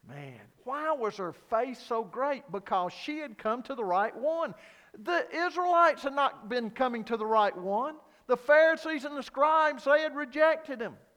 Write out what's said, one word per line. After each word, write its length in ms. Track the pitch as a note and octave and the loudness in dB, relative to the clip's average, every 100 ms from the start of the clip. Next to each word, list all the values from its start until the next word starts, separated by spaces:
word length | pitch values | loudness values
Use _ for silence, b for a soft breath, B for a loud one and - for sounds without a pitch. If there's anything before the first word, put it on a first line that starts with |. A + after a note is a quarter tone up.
| - | -18
Man, 320 | C#3+ C#3 A#2+ G#2 _ | -18 -16 -20 -20 _
why 280 | B3 C#4 D#4 | -10 -6 -2
was 260 | D4+ G#3+ G3 | -2 -2 -4
her 160 | F3+ | -8
faith 480 | - _ A3+ C4 A#3+ | -10 _ -2 -2 -6
so 220 | - A3+ | -6 -4
great? 480 | G#3 G3 C4+ C4+ - | -4 -4 -4 -4 -6
Because 420 | G3 F#3+ G3 F3+ | -12 -2 -2 -2
she 240 | - - D4+ | -6 -8 -8
had 200 | D4 G#3 | -8 -6
come 260 | A3 A#3+ | -4 -4
to 100 | A#3+ | -6
the 100 | C4+ | -6
right 320 | G#3 F3+ A3 A3+ | 0 2 0 -2
one. 380 | C4+ E4 D4+ - B B B | -4 -2 -4 -6 B B B
The 320 | - A3 F4 - D#4+ | -12 -2 -2 0 -2
Israelites 680 | F4 E4+ F4+ E4+ E4+ C4+ | -2 0 2 6 4 4
had 100 | C#4 | -4
not 360 | C#4 C#4 - G#3 | 0 0 -2 -6
been 200 | B3 A3+ | -4 -4
coming 340 | G#3+ B3+ A#3 G#3+ | -2 -2 -2 -6
to 120 | A3+ | -4
the 80 | G#3+ | 2
right 320 | A3 G#3 F#3 | 2 2 0
one. 380 | F3+ G3+ C#4 D#4 _ b b | -4 -4 -4 -8 _ b b
The 100 | B3 | -2
Pharisees 680 | - D4+ D#4+ D#4+ D#4+ D#4 C#4 | 6 6 6 4 -2 -6 -6
and 120 | C#4+ | -8
the 60 | |
scribes, 600 | - - D4+ D#4+ D#4 C#4 | -8 0 4 4 4 0
they 180 | C4+ D4 | 2 2
had 140 | D#4 C#4 | 2 -4
rejected 640 | D4 C#4 D#4 D#4+ D#4 B3+ | -6 4 4 4 -4 -8
him 160 | A3 B2 _ | -8 -10 _